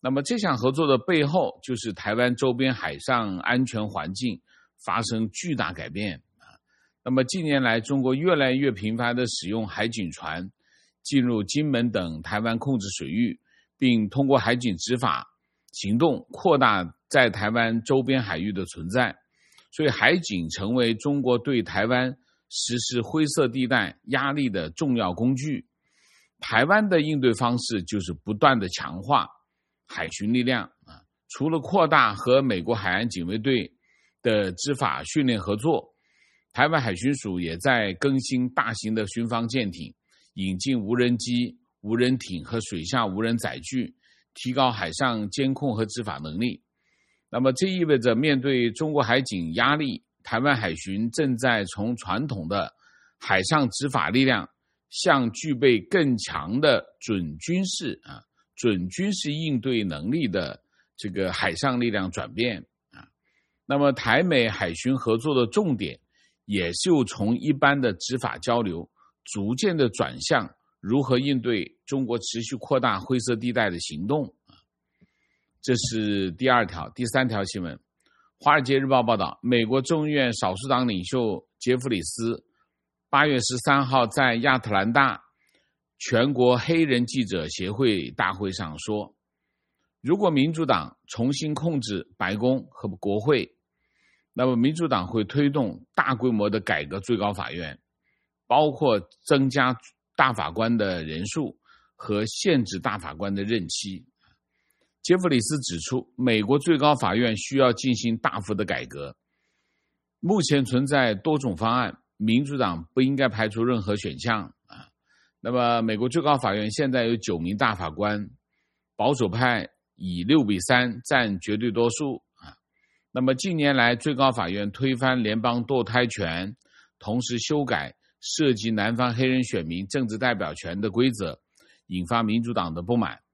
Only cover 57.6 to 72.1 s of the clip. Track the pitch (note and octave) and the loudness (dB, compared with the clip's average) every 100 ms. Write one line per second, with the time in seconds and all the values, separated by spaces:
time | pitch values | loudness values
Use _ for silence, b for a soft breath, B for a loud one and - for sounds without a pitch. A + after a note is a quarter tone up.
57.6 | F#3 - D3 - - - _ _ _ - | -2 -4 -6 -8 -14 -20 _ _ _ -2
58.6 | A#2+ G2 F2+ - G3 F#3 D3+ D3 D#3+ C3 | 0 0 -2 -4 -2 -2 -4 -4 -2 -2
59.6 | B2+ A#2+ G2+ D2+ E2+ D3+ C3 F#2+ D#2 - | 0 -2 -2 -4 -4 -2 0 -2 -4 -8
60.6 | _ _ _ _ G#2+ F#2 F#2 F2 - E2 | _ _ _ _ -8 -4 -4 0 -2 0
61.6 | C#3 B2 A#2+ G#2 F#2 F2+ - A2+ A#2+ G2+ | 0 0 0 -2 -4 -6 -8 -4 -4 -4
62.6 | - _ _ - - _ _ _ _ _ | -12 _ _ -20 -20 _ _ _ _ _
63.6 | - C#3 C#3+ B2+ A#2 A#2+ F3+ D3 A2+ F#2+ | -4 2 2 2 2 4 4 4 2 0
64.6 | F#2 E2+ B2 C3 - A2+ C#3 C3+ A#2 G3+ | -4 -2 -2 0 2 0 2 2 2 2
65.6 | G3+ A#2+ F2+ A#1 _ _ _ _ - G2+ | 2 0 -2 -8 _ _ _ _ -4 -2
66.6 | E2+ F2+ F#3 E3 A2+ - G#2 A#2 D3+ C#3 | -2 -2 2 4 2 -2 0 0 0 2
67.6 | C#3+ C#3+ B2 F#2+ - B2+ A2 A#1 - A#2+ | 4 4 0 -2 -6 -4 -4 -6 -2 0
68.6 | G#2+ E2 E2+ b b b - G#2 G2+ B2+ | 0 -4 -10 b b b -12 -6 -4 0
69.6 | G#3+ E3 B2+ - D2 B1+ - D3 G2 _ | 0 2 0 2 -4 -4 0 0 -2 _
70.6 | _ _ F#2+ B2+ B2+ B2+ C#3 C#3 A#2+ A2 | _ _ -2 0 2 0 2 0 0 -2
71.6 | - _ - C#3 B2+ | -4 _ -6 -4 -2